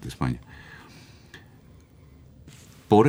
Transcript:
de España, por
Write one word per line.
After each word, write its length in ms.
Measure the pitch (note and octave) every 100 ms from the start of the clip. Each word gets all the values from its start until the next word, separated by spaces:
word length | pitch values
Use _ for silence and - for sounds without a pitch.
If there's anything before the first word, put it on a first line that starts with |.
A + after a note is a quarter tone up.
de 60 | -
España, 300 | - B1+ B1 - - - - - - - - - - - - - - - - - - - - - - - - -
por 200 | G#2+